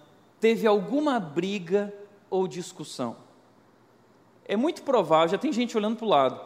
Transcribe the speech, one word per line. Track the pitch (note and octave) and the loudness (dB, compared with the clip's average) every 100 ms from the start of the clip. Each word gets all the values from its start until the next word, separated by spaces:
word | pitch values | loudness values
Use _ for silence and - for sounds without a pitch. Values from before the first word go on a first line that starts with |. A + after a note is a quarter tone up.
| - _ _ - | -20 _ _ 0
teve | A3+ A3 G#3+ | 2 4 4
alguma | G#3 F3 C4+ D4+ B3 | 2 2 -2 0 -2
briga | E3 C#3+ F#3+ G3+ E3+ G3+ G3+ G3+ - - - | -2 -4 -4 -4 -2 -2 -2 -10 -20 -20 -6
ou | F#3+ F#3 | -2 -2
discussão, | D#3+ E3+ - D3+ - A#2+ - - _ _ _ _ _ _ _ _ _ _ _ - | -6 -12 -14 -14 -8 -8 -8 -20 _ _ _ _ _ _ _ _ _ _ _ -4
é | G3+ | 0
muito | D4 D#4+ | 0 -2
provável, | - B3+ D#3+ D#3+ E3 | 0 2 4 4 4
já | F#3+ | 0
tem | C#4 | -2
gente | A3+ A#3+ A3+ | -2 -2 -2
olhando | G#3 A3+ | -2 -2
pro | A3+ | 2
lado, | D3+ C3 B2 | 4 4 0